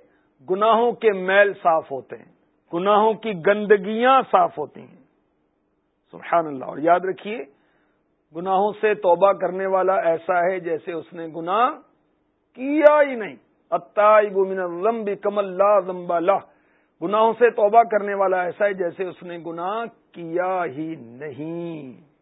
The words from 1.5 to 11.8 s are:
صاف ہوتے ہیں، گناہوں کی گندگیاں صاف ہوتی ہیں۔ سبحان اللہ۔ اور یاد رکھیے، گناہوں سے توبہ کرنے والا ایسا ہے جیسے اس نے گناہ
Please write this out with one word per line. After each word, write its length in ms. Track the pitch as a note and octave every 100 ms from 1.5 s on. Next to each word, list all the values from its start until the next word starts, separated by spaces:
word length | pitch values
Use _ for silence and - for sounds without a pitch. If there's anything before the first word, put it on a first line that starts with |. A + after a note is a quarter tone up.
صاف 380 | - F3+ D#3+ -
ہوتے 260 | C3+ - A2+
ہیں، 180 | - _ _ _ _
گناہوں 400 | E3+ G3 G#3 A3
کی 200 | G#3+ A3 F3+ E3
گندگیاں 720 | G#3 G3+ G#3 F#3 A3 B3 C4+ -
صاف 260 | G3 E3+ -
ہوتی 240 | C#3 -
ہیں۔ 220 | B2+ _ _ _ _ _ _ _ _ _ _ _ _
سبحان 360 | - - E3+ D#3+
اللہ۔ 180 | C3+ B2+
اور 120 | E3+
یاد 220 | E3 F3+
رکھیے، 440 | F#3 F3+ G3+ A#3+ - _ _ _ _ _ _ _ _ D#3+
گناہوں 360 | F#3 F#3+ G#3 G#3
سے 120 | A3
توبہ 400 | G#3 F3+ E3+ G3
کرنے 320 | F#3 F3+ F#3 F#3+
والا 280 | F#3+ F#3
ایسا 460 | F#3+ E3 E3 F3 F3+
ہے 200 | F3 F#3+
جیسے 340 | E3+ D#3 -
اس 200 | E3 D#3
نے 140 | E3+ E3
گناہ 420 | D#3 E3 G#3 B3+ D#4